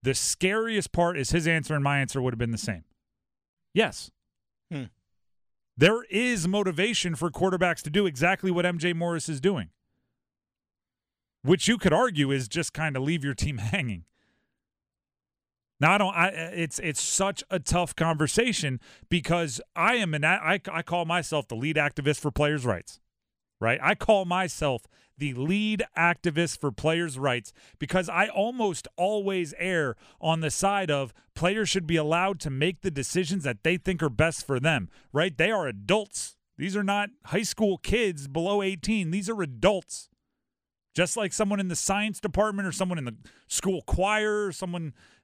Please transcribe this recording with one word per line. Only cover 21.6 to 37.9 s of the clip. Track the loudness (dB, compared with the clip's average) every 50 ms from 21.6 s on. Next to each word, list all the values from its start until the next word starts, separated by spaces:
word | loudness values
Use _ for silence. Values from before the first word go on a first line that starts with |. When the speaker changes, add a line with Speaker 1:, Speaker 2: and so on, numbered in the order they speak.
| -4 0 0
Speaker 1:
activist | 2 0 0 0 0 0 0 0 2
for | -2 -4
players' | 0 2 2 2 2 0 0
rights, | 0 -2 -2 -4 -12 -20 _ _ _ _ _ _ _ _ _ _ _ _ _
right? | 0 0 0 2 2
I | 0 0
call | 2 4 4 4 4 4
myself | 2 0 0 0 -2 -4 -2 -2 -2 -2 -2 -6 _ _ _ _ _ _ -6
the | -6 -4 -4
lead | -2 0 0 2 2 2 0 0 -2 -2 -4 _
activist | 2 2 2 2 2 -2 -2 0 2 0 0 -2 -2
for | -4 -4
players' | -4 0 0 0 2 2 -2 -4 -4 -2
rights | 0 0 0 0 -4 -10 _ _ -20 -20 _
because | _ -8 0 0 0 0 0
I | 2 2 2
almost | 2 2 0 0 0 0 0 0 0 -2 -2 -10 -14 _
always | 0 0 2 2 0 0 0 0 -2 -2 -4 -4 -4
err | -4 0 0 0 0 0 -2 _ -12 -20 _ _
on | 0 0 2 2
the | 0 -2
side | -2 0 0 2 2 2 0 0
of | 0 0 -2 -4 -8 -18 _ _ _
players | 0 0 2 2 2 0 0
should | 0 -2 0
be | 0 0
allowed | 0 2 2 2 2 2 0 -2 -4
to | -6 -6
make | -2 0 0 -2 -2 -2
the | -6 -4
decisions | -4 -4 -6 -2 0 -2 0 0 -2 -2 -2
that | -2 -4 0 _
they | 0 0
think | 0 _ -2 -2 0
are | 0 -2
best | 2 2 2 2 2 -2 -4
for | -2 -2 2
them, | 2 2 2 2 -2 -6 -10 -20 _ _ 0
right? | 0 0 0 2
They | 0 2 2
are | 2 0 -2
adults. | -4 -6 -8 0 2 2 2 2 -2 -8 -10 -10 -10 -12 _ _ _ _
These | -6 -6 -2 -2
are | -2 0
not | 0 0 0 0 -4 -6 _ _
high | -2 -2 -2 -2
school | -2 0 2 2 2 2
kids | 0 0 0